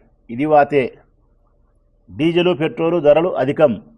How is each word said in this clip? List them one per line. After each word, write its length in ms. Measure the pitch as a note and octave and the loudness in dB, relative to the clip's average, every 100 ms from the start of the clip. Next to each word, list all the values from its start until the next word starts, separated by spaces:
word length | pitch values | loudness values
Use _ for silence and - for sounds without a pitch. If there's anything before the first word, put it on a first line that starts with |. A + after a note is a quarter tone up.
| _ _ - | _ _ -14
ఇది 140 | A#2 | -8
వాతే. 540 | D#3 D3 C#3+ D3 D3+ - _ _ _ _ _ _ _ _ _ _ _ F#2 | 2 2 2 0 -2 -8 _ _ _ _ _ _ _ _ _ _ _ -4
డీజిల్, 420 | D#3+ E3+ F3 D#3 | -2 0 0 -2
పెట్రోలు 400 | D#3 - E3 E3+ | -4 -4 -2 2
ధరలు 280 | D3 D3+ F3+ | 2 2 0
అధికం, 540 | - C3 C#3 D3 G2 - | -2 -4 0 0 0 -10